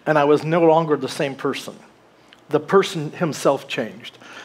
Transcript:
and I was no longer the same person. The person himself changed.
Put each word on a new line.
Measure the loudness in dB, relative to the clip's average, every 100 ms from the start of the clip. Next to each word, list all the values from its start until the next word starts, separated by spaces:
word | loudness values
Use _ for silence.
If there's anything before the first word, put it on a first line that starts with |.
| 0
and | 2
I | 4
was | 4
no | 2 2
longer | 6 4 4 0
the | -2
same | -4 -6 -4
person. | -6 -6 -10 -16 -20 _ _ _ _ -20 -4
The | -4
person | 2 2 2 -4 -8
himself | -4 -4 -2 0 0 -4
changed. | -8 -8 -10 -18 -20 -20 -20